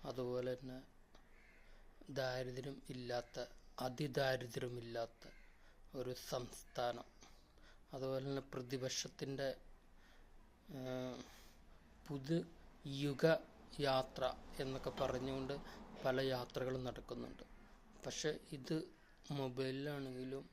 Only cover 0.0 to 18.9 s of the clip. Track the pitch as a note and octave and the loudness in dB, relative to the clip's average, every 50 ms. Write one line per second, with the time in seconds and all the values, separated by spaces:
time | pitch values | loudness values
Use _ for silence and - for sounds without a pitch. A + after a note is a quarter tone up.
0 | - C#3+ B2+ B2 B2+ B2 B2 B2 B2 B2+ B2+ B2+ C3+ B2+ B2+ C3 C#3 - - - | -4 -4 -2 0 2 2 2 2 2 2 0 0 -2 -6 -6 -6 -8 -12 -18 -20
1 | - - - - - - - - - - - - - - - - - - - - | -20 -20 -18 -20 -18 -18 -20 -20 -20 -20 -20 -20 -18 -18 -18 -18 -18 -18 -18 -18
2 | - - C#3+ C3 C3 C3 B2+ B2+ C3 B2+ B2 B2+ B2+ C#3+ C3+ B2 - - C3+ B2+ | -12 -6 0 2 2 2 2 2 0 -2 -2 -4 -4 -4 -6 -8 -8 -8 -6 -4
3 | B2 A#2+ B2 A#2+ A#2+ - - C3+ B2+ - - - - - - - B2 B2+ B2+ - | -2 0 0 0 0 0 -4 -6 -6 -6 -6 -16 -16 -14 -6 -2 -2 -2 0 2
4 | D#3 D3 B2 C#3+ C#3 C3+ C3 B2+ B2+ A#2+ A#2 C3+ B2+ B2 B2 B2 A#2 A#2 A#2 A#2 | 0 2 4 4 6 6 6 4 2 -2 -2 -2 -2 -2 -2 -4 -6 -4 -2 -2
5 | A#2 A2+ - - - - - - - - - - - - - - - - - C#3 | -2 -2 -4 -12 -16 -16 -16 -16 -16 -18 -20 -20 -20 -20 -20 -18 -18 -10 -4 -4
6 | B2+ B2 B2+ - - - - C3 B2 - - - - - - - B2 A#2+ A#2+ A#2 | -2 -2 -2 -4 -4 -2 0 0 0 -2 -8 -12 -14 -8 0 2 2 2 2 0
7 | - - - - - - - - - - - - - - - - - - - C3+ | -4 -10 -14 -18 -18 -18 -18 -18 -20 -20 -20 -20 -20 -18 -18 -20 -16 -8 -4 -2
8 | C3 C3 C3+ C3+ C3 C#3 C#3 C#3 C3 - - C3 B2+ B2 C3 C3 B2+ B2+ - - | 0 2 2 2 2 2 0 0 0 -2 -4 -4 -2 0 0 0 2 2 0 0
9 | - - - - D3+ C#3 C#3 C3 C#3 C3+ B2+ - - - - - - - - - | -2 -4 -2 -4 -2 -2 0 2 2 0 0 0 -6 -16 -16 -18 -18 -20 -20 -20
10 | - - - - - - - - - - - - - - E3+ C3+ B2+ C3 B2+ B2+ | -20 -18 -18 -18 -18 -18 -18 -18 -18 -20 -20 -20 -14 -10 -8 -4 -2 0 0 0
11 | B2+ B2+ B2 B2 B2 - - - - - - - - - - - - - - - | 0 -2 -4 -6 -8 -12 -14 -16 -18 -18 -18 -18 -20 -20 -20 -20 -20 -20 -20 -18
12 | - - D3+ C#3 C3+ C#3 E3 E3+ - - - - - - - - - D3+ C#3 C#3 | -8 -4 -4 -4 2 4 4 4 4 2 -8 -16 -16 -18 -18 -10 -6 -4 0 2
13 | C#3 D3 C#3+ C3 - E3 D#3+ - - - - - - - - - C#3+ C#3 C3 C3 | 4 4 4 8 10 10 10 10 6 -4 -14 -16 -16 -12 -2 2 4 6 6 6
14 | C3 - - - C3 B2+ B2 - - - - - D3 C3+ C3 C3+ - D#3 - - | 6 4 0 2 2 2 2 0 -8 -10 -2 -2 0 0 0 0 0 -2 2 4
15 | C#3 B2+ B2+ B2+ B2+ C3 C3+ C3+ C3+ C3 C#3 C#3 - - - - - - - - | 4 4 4 4 2 2 0 0 0 0 -2 -4 -4 -8 -10 -12 -12 -12 -10 0
16 | - C#3 B2+ B2+ C3+ C3+ C3 B2 B2 - - - B2+ B2+ C3 B2+ B2+ B2+ A2+ A#2+ | 4 4 6 6 6 6 4 2 0 0 0 0 2 2 2 2 0 -2 -2 -4
17 | A2+ - B2 A#2+ A#2+ B2 - - - - - - - - - - - - - - | -4 -6 -4 -4 -4 -6 -6 -10 -12 -14 -14 -16 -16 -16 -18 -18 -18 -18 -16 -6
18 | - C#3+ - - - D#3 D3+ - - - - C#3+ B2+ - E3 D#3 - - | -4 -4 -2 2 2 2 2 0 -4 -8 -8 -8 0 2 2 2 2 -2